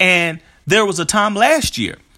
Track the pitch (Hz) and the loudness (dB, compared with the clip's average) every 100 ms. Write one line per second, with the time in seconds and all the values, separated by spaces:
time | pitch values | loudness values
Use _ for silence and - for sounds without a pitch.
0 | 185 175 170 160 - _ - 208 208 170 | 2 2 0 -6 -16 _ 0 2 2 -2
1 | 165 208 208 202 247 311 - - 95 - | -2 0 0 2 2 2 -2 -6 -8 -10
2 | _ | _